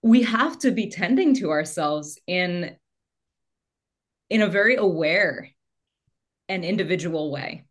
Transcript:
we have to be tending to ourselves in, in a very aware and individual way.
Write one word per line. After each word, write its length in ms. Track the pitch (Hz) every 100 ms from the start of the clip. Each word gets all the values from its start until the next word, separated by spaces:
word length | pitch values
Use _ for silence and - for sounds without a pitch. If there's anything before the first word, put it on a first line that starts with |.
we 220 | 226 240
have 340 | 226 226 294 -
to 120 | 269
be 180 | 185 196
tending 460 | - 175 269 349 269
to 160 | 180
ourselves 680 | 151 160 - 147 151 147 - -
in, 500 | 180 180 175 175 - _ _ _ _ _ _ _ _ _ _ _ _ _ _ _
in 120 | 220
a 60 | 208
very 280 | 190 214 247
aware 720 | 202 165 156 180 185 - - _ _ _ _ _ _ _ _ _ -
and 160 | 185 170
individual 680 | 196 160 175 170 160 151
way. 340 | 139 82 - _